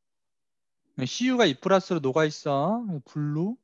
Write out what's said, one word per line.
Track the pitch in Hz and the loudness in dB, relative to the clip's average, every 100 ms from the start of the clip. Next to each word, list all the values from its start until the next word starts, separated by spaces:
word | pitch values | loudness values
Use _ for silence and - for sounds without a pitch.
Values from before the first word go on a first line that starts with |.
| _ _ _ _ _ _ _ _ _ - 127 | _ _ _ _ _ _ _ _ _ -8 -6
씨유가 | - 254 247 196 | -2 0 4 2
이 | 131 | 2
플러스로 | 185 190 - 170 | 2 2 2 -2
녹아 | 139 160 156 | 0 2 2
있어. | - 156 139 160 233 220 151 - | 0 -2 0 0 -2 -4 -8 -8
블루 | 151 147 151 196 254 | -6 -4 -2 -2 -6